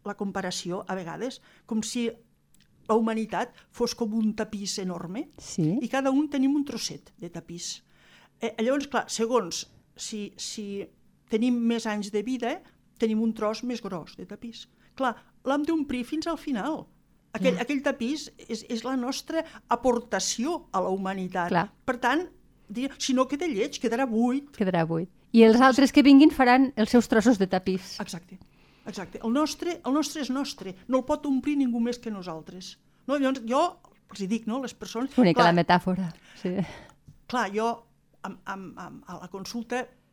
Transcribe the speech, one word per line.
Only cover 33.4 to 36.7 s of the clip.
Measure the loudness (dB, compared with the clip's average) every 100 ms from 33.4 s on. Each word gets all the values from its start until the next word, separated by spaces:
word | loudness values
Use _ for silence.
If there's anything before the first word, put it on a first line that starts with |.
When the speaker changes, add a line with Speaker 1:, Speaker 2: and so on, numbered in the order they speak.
| -2
Speaker 1:
jo | 0 0 -2 -18 _ _
els | -8
hi | -4
dic, | -4 -2
no? | -6
Les | -6
persones | -10 -10 -6 0 4
Speaker 2:
Bonica | 6 8
Speaker 1:
clar, | 6
Speaker 2:
la | 6
metàfora. | 4 4 2 -2 -4 -10 -20 -10
Sí. | -6 -4 -6